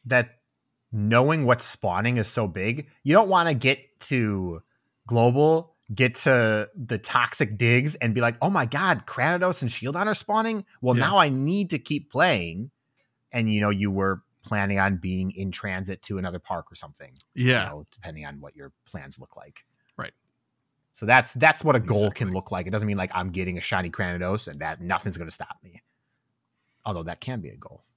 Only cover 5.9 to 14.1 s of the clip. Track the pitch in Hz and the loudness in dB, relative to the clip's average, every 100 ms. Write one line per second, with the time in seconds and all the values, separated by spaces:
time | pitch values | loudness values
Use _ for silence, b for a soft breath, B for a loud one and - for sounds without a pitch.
5.9 | 104 127 - 143 127 113 107 104 180 113 | 0 0 2 2 4 4 0 -2 -10 -6
6.9 | 110 - 123 120 - 117 104 117 123 147 | -6 0 0 0 -2 -4 2 4 4 2
7.9 | - 117 110 117 117 160 190 120 143 190 | -2 -2 2 0 0 0 0 0 0 0
8.9 | 139 - - 143 175 180 - 123 - 120 | 0 -4 -2 0 2 0 0 -4 -4 -6
9.9 | 160 202 208 - 214 226 214 - b 123 | -2 -2 -4 -2 0 0 -4 -8 b 2
10.9 | 120 139 196 151 131 143 196 190 156 - | 2 4 4 4 2 0 0 -2 -4 -4
11.9 | 147 - 131 180 120 85 85 120 _ _ | -6 -4 2 2 2 -2 -8 -12 _ _
12.9 | _ _ _ _ 120 113 104 104 101 101 | _ _ _ _ -2 0 2 2 2 0
13.9 | 98 95 | 0 0